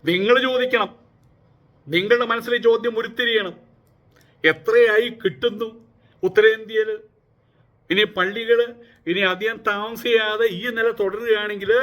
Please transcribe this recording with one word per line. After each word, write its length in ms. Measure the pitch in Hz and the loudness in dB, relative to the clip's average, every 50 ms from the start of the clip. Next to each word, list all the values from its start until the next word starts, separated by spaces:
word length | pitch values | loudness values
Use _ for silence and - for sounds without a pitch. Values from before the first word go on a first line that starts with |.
| - 151 | -2 -2
നിങ്ങൾ 260 | 175 185 196 220 247 269 254 | 0 0 2 4 4 4 4
ചോദിക്കണം, 440 | 262 254 247 247 254 254 226 202 - - _ _ _ _ _ _ _ _ _ _ _ _ _ _ _ _ _ _ 139 151 | 2 0 0 0 0 0 -2 -2 -4 -6 _ _ _ _ _ _ _ _ _ _ _ _ _ _ _ _ _ _ -4 -2
നിങ്ങളുടെ 320 | 175 190 214 240 240 240 226 | -2 2 2 2 2 2 -2
മനസ്സിലെ 260 | 226 233 226 240 240 233 196 | -2 -4 -2 -4 -4 2 4
ചോദ്യം 260 | 233 226 226 233 240 220 220 | 4 4 4 0 -4 -4 -4
ഉരുത്തിരിയണം. 560 | 233 233 233 247 240 233 226 214 202 180 170 - _ _ _ _ _ _ _ _ _ _ _ _ _ _ _ _ - 160 | -6 -6 -6 -4 -2 0 0 0 -2 -2 -10 -14 _ _ _ _ _ _ _ _ _ _ _ _ _ _ _ _ 0 0
എത്രയായി 580 | 156 156 - 220 226 240 240 226 214 220 240 240 233 - - | 0 0 -2 2 4 4 4 6 4 2 0 -2 -8 -4 -6
കിട്ടുന്നു 440 | 190 131 - 247 240 208 208 233 220 - - _ _ _ _ _ _ _ _ - | -6 -4 -2 -4 -4 -4 -4 -10 -10 -10 -20 _ _ _ _ _ _ _ _ -6
ഉത്തരേന്ത്യയിൽ? 640 | 185 185 214 214 220 220 220 220 208 226 220 214 220 214 214 - _ _ _ _ _ _ _ _ _ _ _ _ _ _ _ _ _ | 2 4 6 6 6 4 2 -8 -4 -4 -2 -2 -2 -6 -10 -12 _ _ _ _ _ _ _ _ _ _ _ _ _ _ _ _ _
ഇനി 140 | 170 196 214 208 208 | 0 0 0 0 0
പള്ളികൾ 420 | 196 180 190 208 233 226 226 233 226 233 240 240 - - _ _ _ _ 165 | -4 -4 -2 -4 -6 0 2 2 2 2 -2 -6 -20 -20 _ _ _ _ -6
ഇനി 120 | 175 196 196 185 180 | -2 0 0 -2 -2
അധികം 240 | 180 214 220 226 220 226 | -2 -4 -6 -6 -4 -4
താമസിയാതെ 800 | 220 202 202 208 220 233 226 - 247 233 226 220 214 214 214 226 226 185 180 | -4 -4 -2 -6 -8 -10 -6 -2 2 2 2 2 0 -2 0 0 -2 -2 -4
ഈ 40 | 214 247 226 | -6 -6 -4
നില 100 | 226 226 233 220 220 | 0 -2 -2 0 -2
തുടരുകയാണെങ്കിൽ 720 | 202 190 190 214 233 233 220 208 208 208 208 196 196 190 226 247 | -4 -4 -4 -6 -2 0 0 0 0 -6 -8 -6 -2 0 0 0